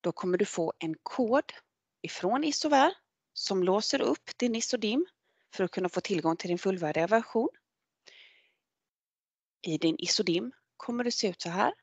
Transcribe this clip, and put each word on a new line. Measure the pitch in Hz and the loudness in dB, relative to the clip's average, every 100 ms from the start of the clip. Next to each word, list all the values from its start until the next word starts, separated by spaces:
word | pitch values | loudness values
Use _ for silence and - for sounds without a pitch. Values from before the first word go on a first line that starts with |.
Då | 180 | -4
kommer | - 185 180 | -4 -2 0
du | |
få | 202 - 165 - | 0 0 -4 -4
en | 160 160 | -6 -8
kod | - - 233 262 - - _ _ _ _ | -8 -2 2 2 0 -12 _ _ _ _
ifrån | 170 - 185 247 | -12 -4 -2 0
Isovär | 302 285 311 285 294 381 _ _ _ | 0 -2 2 6 6 2 _ _ _
som | - - 190 | -10 -4 0
låser | 180 196 214 277 | 2 2 2 0
upp | - 285 - - | 0 -2 -6 -2
din | 247 | 0
Isodim | 226 - - 208 240 359 _ _ _ _ | 0 -2 -2 0 0 -2 _ _ _ _
för | - | -2
att | 185 | -2
kunna | - 185 | 0 -2
få | - | -2
tillgång | - 185 156 170 | -2 0 0 -2
till | 180 | -2
din | 175 | -2
fullvärdiga | 196 190 160 151 170 | 0 -2 0 0 4
version. | 226 226 233 262 - _ _ _ _ - - - _ _ _ _ _ _ _ _ _ _ _ _ _ | 2 2 0 -2 -4 _ _ _ _ -20 -20 -20 _ _ _ _ _ _ _ _ _ _ _ _ _
I | - 156 | -6 0
din | 165 156 | 0 0
Isodim | 175 - 196 170 233 - _ _ | -2 0 2 0 -2 -12 _ _
kommer | - 240 | -6 -2
det | 240 | -2
se | 240 208 | 0 -2
ut | 175 | -4
så | 175 | -6
här. | 175 233 403 | 0 0 -2